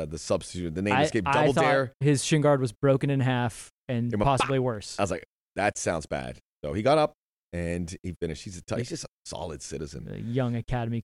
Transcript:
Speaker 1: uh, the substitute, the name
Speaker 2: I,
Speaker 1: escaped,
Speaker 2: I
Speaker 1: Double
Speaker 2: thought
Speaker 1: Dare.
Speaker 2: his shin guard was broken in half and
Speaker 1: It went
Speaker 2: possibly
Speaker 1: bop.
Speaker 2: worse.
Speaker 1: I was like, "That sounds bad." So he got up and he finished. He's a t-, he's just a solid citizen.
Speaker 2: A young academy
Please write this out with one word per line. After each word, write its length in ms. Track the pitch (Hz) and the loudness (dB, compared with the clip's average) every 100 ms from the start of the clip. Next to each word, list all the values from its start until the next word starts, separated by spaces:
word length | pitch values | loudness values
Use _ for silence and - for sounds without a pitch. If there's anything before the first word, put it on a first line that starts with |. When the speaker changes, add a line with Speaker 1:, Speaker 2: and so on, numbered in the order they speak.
Speaker 1:
uh, 20 | 78 | -4
the 140 | 80 | -8
substitute, 560 | - 95 - 90 85 80 | -2 -2 -2 -6 -6 -2
the 80 | |
name 100 | 101 | 2
Speaker 2:
I, 100 | 127 151 | 2 2
Speaker 1:
escaped, 220 | 117 98 | 0 2
Speaker 2:
I 60 | |
Speaker 1:
Double 200 | 143 147 | 2 4
Speaker 2:
thought 80 | 139 | 4
Speaker 1:
Dare. 300 | 156 135 127 - | 4 2 0 0
Speaker 2:
his 240 | 143 139 | 2 2
shin 180 | - 156 | 4 4
guard 200 | 147 139 | 6 4
was 100 | 127 | 2
broken 380 | - 139 135 143 | 0 4 4 4
in 120 | 135 | 2
half 500 | 127 123 120 - - _ - | 2 2 0 -4 -18 _ -4
and 260 | 120 120 | -2 0
Speaker 1:
It 40 | 104 | 2
went 80 | 139 | 4
Speaker 2:
possibly 340 | 127 131 135 | 4 2 2
Speaker 1:
bop. 60 | 127 | 0
Speaker 2:
worse. 340 | 107 - - | -4 -8 -2
Speaker 1:
I 20 | |
was 60 | 101 | 0
like, 140 | 90 - _ _ - | -2 -8 _ _ 0
"That 240 | 104 - | 0 0
sounds 260 | 107 85 - | -2 -2 -2
bad." 320 | 76 64 - _ _ | -6 -6 -12 _ _
So 100 | 73 | -4
he 100 | 85 | 0
got 160 | 113 156 | 4 4
up 140 | 151 _ _ _ _ | 2 _ _ _ _
and 420 | 87 85 87 85 90 | -6 -2 -2 -4 -8
he 100 | 92 82 | -10 -6
finished. 220 | 85 76 | -6 -6
He's 140 | 107 90 | -10 -14
a 40 | |
t-, 140 | - 110 | -6 -6
he's 140 | 120 | -4
just 140 | 170 - | -8 -12
a 20 | _ - | _ -14
solid 380 | - 85 73 | -10 -8 -10
citizen. 440 | - 71 76 69 50 | -10 -10 -8 -10 -12
Speaker 2:
A 60 | 50 | -10
young 360 | 107 123 123 117 | -4 -2 0 -2
academy 460 | - 127 117 117 | -2 -2 -2 -4